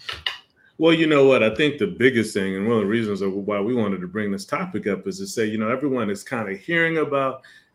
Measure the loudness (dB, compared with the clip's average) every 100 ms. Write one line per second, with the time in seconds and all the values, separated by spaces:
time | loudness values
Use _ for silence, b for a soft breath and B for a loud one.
0 | B -10 -10 -10 _ _ b b 4 4
1 | 4 6 6 6 4 2 0 0 -4 4
2 | 4 4 0 -2 -2 -2 0 2 2 0
3 | 0 -2 -2 -4 -2 -2 0 0 0 -2
4 | -4 -6 -4 -6 -4 -6 -4 -6 -4 -4
5 | -6 -8 -8 -4 -2 -2 -2 -2 -2 -2
6 | -2 -4 -6 -6 -6 -8 -4 0 0 0
7 | 0 0 -2 -4 B B B